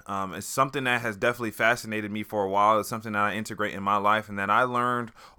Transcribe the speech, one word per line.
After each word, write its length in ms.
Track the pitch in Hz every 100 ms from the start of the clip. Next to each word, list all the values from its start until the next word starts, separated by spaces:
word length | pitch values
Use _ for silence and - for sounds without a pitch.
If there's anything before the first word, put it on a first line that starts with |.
| -
Um, 280 | 98 95
it's 120 | 87 -
something 380 | - 139 143
that 160 | 127 120
has 160 | 117 101
definitely 340 | 123 120 113
fascinated 600 | - 113 120 110 107 104
me 120 | 107
for 220 | 104 107
a 60 | 98
while. 280 | 98 104 107
It's 120 | 101
something 220 | 113 110
that 100 | 104
I 120 | 104
integrate 380 | 101 107 104 104
in 100 | 98
my 140 | 98 101
life 320 | 104 107 107
and 100 | 101
that 120 | 98
I 140 | 110
learned 460 | 127 120 123 123 113 - -